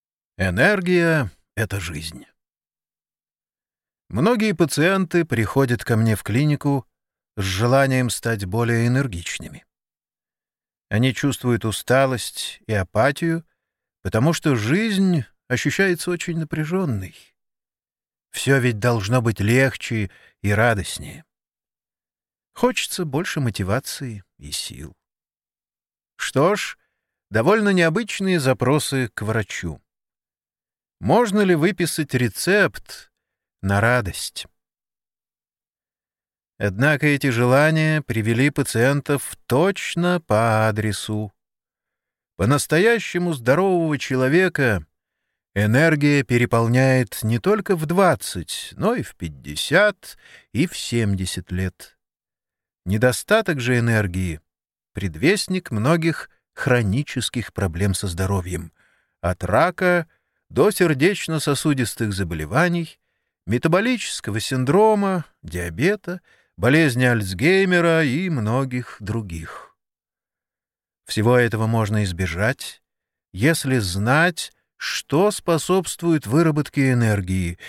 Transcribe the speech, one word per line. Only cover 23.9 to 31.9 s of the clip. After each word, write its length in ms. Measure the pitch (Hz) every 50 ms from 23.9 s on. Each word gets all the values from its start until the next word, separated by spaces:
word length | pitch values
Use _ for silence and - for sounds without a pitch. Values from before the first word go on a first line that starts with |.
| - - 143 123 110 101 - _ _ -
и 120 | 71 73
сил. 440 | 76 - - - - - 78 78 - _ _ _ _ _ _ _ _ _ _ _ _ _ _ _ _ _ _ _ _ _ _ _ _
Что 400 | - - - - 135 147 180 208
ж, 220 | 196 - - - _ _ _ _ _ _ _ _ _ _ -
довольно 400 | 98 110 113 175 208 226 208 202
необычные 680 | 190 185 170 165 160 220 240 202 - - 190 190 185 165
запросы 680 | 135 131 127 - 131 123 147 151 - - 139 135 127 110 -
к 80 | - 104
врачу. 580 | 104 107 110 - - - - - 82 73 - _ _ _ _ _ _ _ _ _ _ _ _ _ _ _ _ _ _ _ _ _ _ _ -
Можно 400 | - 104 160 220 240 214 190 214
ли 140 | 208 185 180
выписать 600 | 151 147 202 196 - 175 156